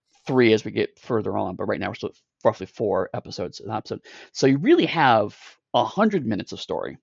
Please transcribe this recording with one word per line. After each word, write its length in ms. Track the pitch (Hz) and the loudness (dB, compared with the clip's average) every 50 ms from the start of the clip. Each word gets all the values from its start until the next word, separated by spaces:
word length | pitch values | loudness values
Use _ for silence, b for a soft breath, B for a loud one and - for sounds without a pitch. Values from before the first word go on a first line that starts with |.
| _ _ _ _ _ | _ _ _ _ _
three 280 | - 135 127 120 113 110 | 0 2 4 6 6 6
as 120 | 107 - | 4 2
we 60 | 117 | -2
get 260 | - 110 - - _ _ | -4 -4 -4 -4 _ _
further 380 | - - 123 110 101 98 98 104 | -8 -4 -4 -4 -2 -2 -4 -4
on, 180 | 101 92 92 | -4 -4 -6
but 100 | - 98 | -6 -4
right 140 | 101 104 - | -4 -4 -4
now 100 | 98 95 | -4 -6
we're 60 | 98 | -8
still 140 | - - - | -8 -10 -10
at 60 | - _ _ _ _ _ - | -12 _ _ _ _ _ 0
roughly 220 | 117 110 - 95 | 0 0 -2 -6
four 440 | - _ - 117 101 90 92 92 - - | -12 _ -4 -2 0 0 0 -2 -4 -6
episodes 480 | - - - - - 90 90 - - | -10 -10 -10 -10 -10 -10 -10 -10 -12
an 100 | - 104 | -10 -8
episode. 300 | 110 107 - - 110 - B B B B B B - | -8 -8 -8 -8 -12 -12 B B B B B B -4
So 120 | - - | 2 2
you 120 | - 135 143 | 4 4 4
really 280 | 170 269 349 339 180 | 4 4 4 4 4
have 520 | - - 170 147 127 117 110 104 104 - - - - - _ _ _ - | 2 2 2 4 6 6 4 4 0 -4 -12 -20 -20 -20 _ _ _ 0
a 120 | 120 120 | 0 0
hundred 400 | - - 190 220 214 196 170 127 | 0 0 0 2 2 2 0 -2
minutes 260 | 110 104 92 87 - | -2 -4 -4 -6 -8
of 80 | 98 - | -12 -12
story 380 | - - 87 - - 67 - - | -8 -8 -6 -6 -6 -8 -10 -14